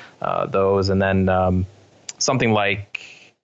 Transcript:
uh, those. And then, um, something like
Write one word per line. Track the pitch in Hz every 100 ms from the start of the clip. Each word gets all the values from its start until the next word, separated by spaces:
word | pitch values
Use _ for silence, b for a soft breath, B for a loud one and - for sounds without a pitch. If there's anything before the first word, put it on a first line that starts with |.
| B B
uh, | 50 50 -
those. | 98 98 98 95
And | 95
then, | 98 95 92
um, | 92 92 92 95 - - _ - -
something | - 135 120
like | 107 101 101 101 - - - - _